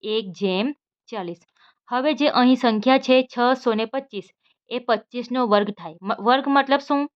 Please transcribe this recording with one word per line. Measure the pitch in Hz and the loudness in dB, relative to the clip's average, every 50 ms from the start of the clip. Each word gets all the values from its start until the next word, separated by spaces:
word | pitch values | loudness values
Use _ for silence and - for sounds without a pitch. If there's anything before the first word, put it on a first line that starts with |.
એક | - 214 214 220 220 190 | -6 -4 -4 -4 -4 -6
જેમ | 165 - 202 190 185 185 214 277 294 _ _ _ _ _ _ _ | -8 -4 -2 -2 0 0 -2 -4 -6 _ _ _ _ _ _ _
ચાલીસ. | 233 214 185 170 175 _ _ _ _ _ _ _ _ _ _ _ | -12 -10 -10 -10 -12 _ _ _ _ _ _ _ _ _ _ _
હવે | 247 254 262 302 302 | -4 0 0 0 0
જે | - 285 | 2 0
અહીં | 294 - 247 247 247 254 | 2 4 4 4 4 4
સંખ્યા | 254 254 240 220 214 208 254 262 | 4 2 0 0 2 2 4 2
છે | 269 262 - 254 254 254 _ - | 2 4 4 2 2 2 _ -2
છસો | 240 240 247 262 254 - 247 220 | 0 0 0 0 0 0 -2 -2
ને | 214 226 | -2 -4
પચીસ, | 220 - 269 269 _ - 196 185 _ _ _ _ _ _ _ _ | -4 -6 -8 -8 _ -12 -12 -12 _ _ _ _ _ _ _ _
એ | _ 220 247 | _ -10 -10
પચીસનો | 240 - 233 214 214 _ - 247 233 240 247 254 247 | -2 -2 -2 -2 -2 _ -10 -10 -8 -6 -4 -4 0
વર્ગ | 240 240 202 208 208 | 2 2 2 2 -2
થાય. | 208 - 170 165 160 170 | -8 -12 -14 -16 -16 -12
મ-, | 185 196 220 - 202 | -8 -8 -8 -2 0
વર્ગ | 226 254 269 269 | 0 0 2 0
મતલબ | 277 277 277 269 269 269 269 | 2 2 2 2 2 0 -2
શું? | 277 - 294 285 285 285 _ | 0 -2 -2 -2 -2 -6 _